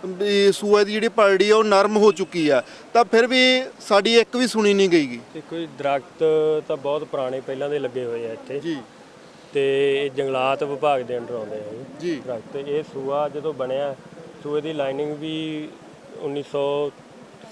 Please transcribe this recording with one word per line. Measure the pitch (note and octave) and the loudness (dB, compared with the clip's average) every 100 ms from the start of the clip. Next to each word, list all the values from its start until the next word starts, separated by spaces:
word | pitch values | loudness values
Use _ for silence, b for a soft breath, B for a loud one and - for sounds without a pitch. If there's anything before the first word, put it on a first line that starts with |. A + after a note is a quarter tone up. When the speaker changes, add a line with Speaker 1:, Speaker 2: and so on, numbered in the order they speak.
| F#3 | -10
Speaker 1:
ਵੀ | F#3 G3+ G3+ G3+ | -4 0 4 4
ਸੂਆ | F#3+ G#3 G#3 | 2 4 4
ਦੀ | G3+ | 4
ਜਿਹੜੀ | G#3+ A3+ | 0 -2
ਪਲੜੀ | A3+ G3+ F#3+ G#3 | 2 4 4 4
ਆ | G#3+ | 4
ਉਹ | |
ਨਰਮ | G#3+ G3 G#3 G#3+ | 6 4 4 4
ਹੋ | G#3+ | 4
ਚੁੱਕੀ | G3 F3+ F3 D3+ | 4 -4 -2 2
ਆ, | C3 - B B | 2 0 B B
ਤਾਂ | A#3 A#3+ | 2 4
ਫਿਰ | A3+ A#3+ | 4 4
ਵੀ | B3+ B3+ B3+ B3+ - | 4 4 4 0 -12
ਸਾਡੀ | - G3+ G3+ A#3 | 2 2 6 4
ਇੱਕ | A3 B3 | 4 0
ਵੀ | B3+ | 0
ਸੁਣੀ | A3 G#3 | 2 2
ਨਹੀਂ | G3+ F#3+ | 4 4
ਗਈ | E3+ C#3 | 4 2
ਗੀ। | A#2+ A#2 | -6 -12
Speaker 2:
ਦੇਖੋ | D#3 D3+ E3 | -16 -12 -10
ਜੀ, | D#3+ C#3 | -10 -6
ਦਰਖਤ | C#3 C#3 - - D#3+ D#3 D#3 D3+ D3 | -2 -2 -4 -2 2 2 2 -2 -4
ਤਾਂ | D3+ | -6
ਬਹੁਤ | C#3 D3 | -4 -4
ਪੁਰਾਣੇ | D#3 D3 B2+ C3 | -4 -6 -4 -6
ਪਹਿਲਾਂ | B2+ C3+ C#3+ | -8 -8 -4
ਦੇ | D3 | -4
ਲੱਗੇ | C3 B2 B2 | -4 -6 -6
ਹੋਏ | A#2 A2+ | -6 -8
ਆ | |
ਇੱਥੇ। | A2+ - C3+ | -10 -10 -8
Speaker 1:
ਜੀ। | D#3 D3 A2 - - - - - - | -6 -8 -10 -20 -20 -20 -20 -20 -6
Speaker 2:
ਤੇ | C#3+ C#3 C3+ C#3+ C#3 C#3+ | -2 0 2 2 0 -2
ਇਹ | |
ਜੰਗਲਾਤ | C3 C#3 C3 C3 C#3 | -4 -2 0 0 0
ਵਿਭਾਗ | D3 C#3+ D3 C#3 | -2 -2 0 0
ਦੇ | A#2+ B2 | -2 -8
under | A#2 | -6
ਆਉਂਦੇ | A#2+ G#2+ G#2+ | -10 -8 -10
ਆ | |
ਇਹ | G#2+ A2 C3 C3 | -10 -14 -16 -10
Speaker 1:
ਜੀ। | E3+ D3+ B2+ | -6 -6 -8
Speaker 2:
ਦਰਖਤ। | A#2 - C#3+ | -10 -10 -12
ਇਹ | C#3+ D3 D3 | -6 -6 -6
ਸੂਆ | C3+ C3+ C#3+ D3 | -8 -4 -2 -2
ਜਦੋਂ | D3 D#3 | -4 -8
ਬਣਿਆ, | C3+ B2+ C3 C#3+ C3 - - - - | -6 -4 -4 -4 -8 -16 -20 -20 -14
ਸੂਏ | D3 D3+ | -6 -4
ਦੀ | D3+ | -4
ਲਾਈਨਿੰਗ | D#3 C3+ C3+ D3+ D3+ | -4 -4 -4 -6 -6
ਵੀ | D#3+ D#3 D#3+ D3+ D3+ - - - - - | -8 -8 -8 -8 -12 -16 -20 -20 -20 -12
ਉੱਨੀ | D#3 C#3+ C#3 | -8 -8 -6
ਸੌ | D3 C#3 C#3+ D3 - - - - - - | -4 -2 -2 -4 -8 -20 -20 -20 -20 -12